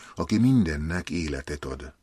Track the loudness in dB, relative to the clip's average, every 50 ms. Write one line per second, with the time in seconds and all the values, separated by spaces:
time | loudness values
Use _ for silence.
0 | -20 -12 -8 -6 -2 0 2 4 6 6 6 6 4 2 0 -2 -4 -4 -4 -4
1 | -4 -4 -4 -4 -4 -4 -6 -6 -6 -8 -8 -8 -8 -10 -10 -10 -12 -14 -18 _